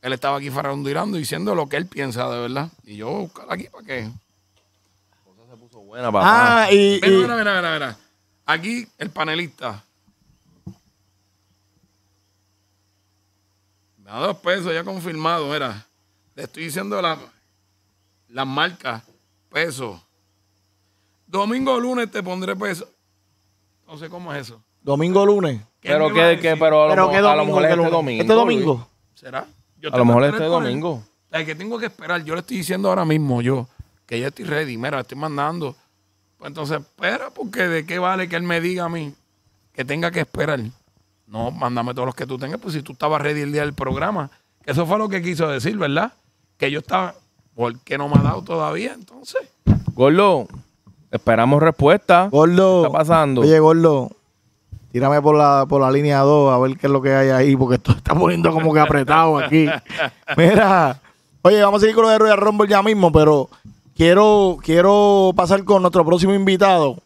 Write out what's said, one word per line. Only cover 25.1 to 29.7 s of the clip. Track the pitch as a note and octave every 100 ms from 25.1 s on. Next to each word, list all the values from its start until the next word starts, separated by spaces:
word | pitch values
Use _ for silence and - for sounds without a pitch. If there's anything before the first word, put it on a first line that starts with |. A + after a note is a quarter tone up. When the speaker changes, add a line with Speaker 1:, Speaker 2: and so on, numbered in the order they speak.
| F#3
Speaker 3:
o | G3+
lunes. | G3+ F3 A#2+ G#2 _
Speaker 1:
¿Qué | -
Speaker 2:
Pero | D3 D#3
Speaker 1:
me |
va |
a |
Speaker 2:
que, | D#3+ E3+ E3+
Speaker 1:
decir? |
Speaker 2:
que, | E3 D#3+
pero | D#3+ D3+
a | D3+
lo |
Speaker 3:
¿Pero | D#3 F#3+
Speaker 2:
mo-, |
Speaker 3:
qué | F#3+
Speaker 2:
a |
lo | G#3
Speaker 3:
domingo, | D3+ D3+
Speaker 2:
mejor | D3
Speaker 3:
qué | D3+
Speaker 2:
este | E3+
Speaker 3:
lunes? | E3
Speaker 2:
domingo, | E3 D3 A2+
Speaker 3:
¿Este | -
domingo? | A3 A#3+ A#3 E3+
Speaker 2:
Luis. | B2+ A#2+ _ _ _
Speaker 1:
¿Será? | C3+ C3 - _ _